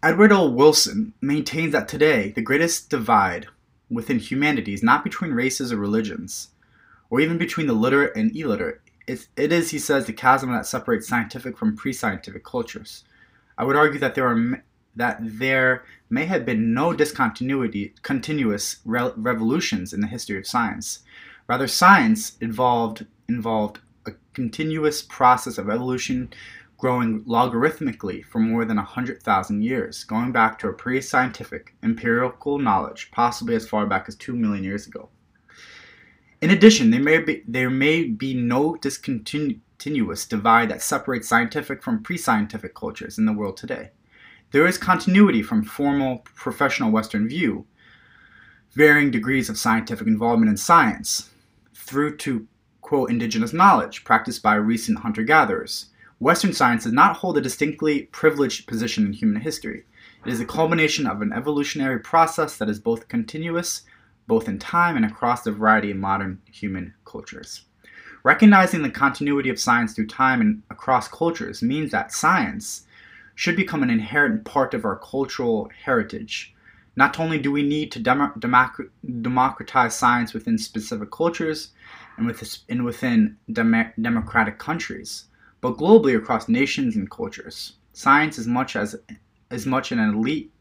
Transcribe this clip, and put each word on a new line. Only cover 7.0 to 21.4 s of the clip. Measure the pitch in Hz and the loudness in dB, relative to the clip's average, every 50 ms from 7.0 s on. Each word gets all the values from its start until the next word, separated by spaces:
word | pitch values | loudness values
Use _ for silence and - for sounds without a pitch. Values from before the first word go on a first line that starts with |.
| _ _ | _ _
or | 113 127 | 0 0
even | 151 160 170 165 | 2 2 0 -2
between | 190 185 - 165 156 143 | -2 -4 -2 -2 -2 0
the | 120 | 0
literate | 107 113 127 135 143 143 - - | 2 2 4 4 4 2 2 0
and | 110 107 110 - | 0 0 0 0
illiterate. | 151 160 135 104 92 90 80 - - _ _ _ _ - - | -2 -4 -4 -2 -2 -4 -6 -8 -10 _ _ _ _ -10 -10
It's, | 127 123 - _ _ - | -10 -10 -10 _ _ -2
it | 139 147 165 | 0 2 2
is, | 170 165 165 | 2 0 -2
he | - 147 | -6 -8
says, | - - 147 135 113 | -2 0 0 0 0
the | - | -4
chasm | 110 - - 127 131 135 127 127 | -10 0 4 4 4 4 4 -2
that | 123 117 - | -4 -4 -4
separates | - - 127 - - 120 107 110 - | -4 -8 -8 -2 -2 -2 -2 -2 -4
scientific | 123 120 113 110 - 131 - 127 110 - | -4 -4 -4 -4 -10 -12 -12 -12 -10 -4
from | 120 107 107 - | -2 -2 -2 -2
pre-scientific | - 135 127 - - 110 98 87 - - - - _ | -6 -8 -6 -4 -4 -4 -6 -6 -12 -14 -18 -18 _
cultures. | - - 123 117 - - - - - - - _ _ _ _ _ _ _ _ _ _ _ - | -8 -6 -6 -6 -6 -10 -16 -16 -18 -20 -20 _ _ _ _ _ _ _ _ _ _ _ -6
I | 117 | -2
would | 131 135 147 | 0 4 4
argue | 151 151 147 143 | 4 4 4 0
that | 139 131 - | -2 -2 0
there | - 131 123 | 0 0 2
are | 117 | 2
m-, | 113 117 120 131 131 _ _ _ _ _ _ _ | 2 0 0 -2 -6 _ _ _ _ _ _ _
that | 107 120 120 117 - | -2 -2 -2 -2 -4
there | 117 113 107 107 123 131 131 131 131 127 127 123 - - - _ _ _ | -8 -10 -8 -4 -2 0 2 2 4 2 2 0 -4 -18 -20 _ _ _
may | 113 131 156 | -4 -4 -2
have | 170 190 175 - | -2 -2 -2 -2
been | 131 123 110 113 113 113 | 0 -2 0 0 0 0
no | 127 147 170 | 2 0 0
discontinuity, | 165 - 151 147 - - 131 113 110 - 127 127 139 135 123 110 - 101 101 98 _ _ | 2 2 0 0 2 -2 -2 -2 0 -4 -4 -2 -2 -2 -2 -2 -4 -4 -8 -8 _ _
continuous | _ - 139 131 120 - 156 151 131 110 104 101 - - - - _ | _ -4 -4 -4 -4 -4 -4 -2 0 -2 -2 -2 -4 -8 -10 -10 _
re-, | 113 110 123 123 123 - | -4 -2 -2 -2 -2 -4
revolutions | 113 107 123 123 113 113 113 131 175 180 - - 101 90 90 - | -4 -4 -2 -2 0 0 0 0 0 -2 -2 -4 -4 -6 -6 -6
in | 92 | -6
the | 104 104 | -6 -4
history | 117 120 - - 107 95 | -6 -10 -10 -8 -10 -10
of | 95 - | -10 -4
science. | - 123 117 104 90 - 107 - - - _ _ - - - - - - | -2 -2 -2 -2 -4 -8 -10 -12 -12 -14 _ _ -20 -20 -20 -20 -20 -20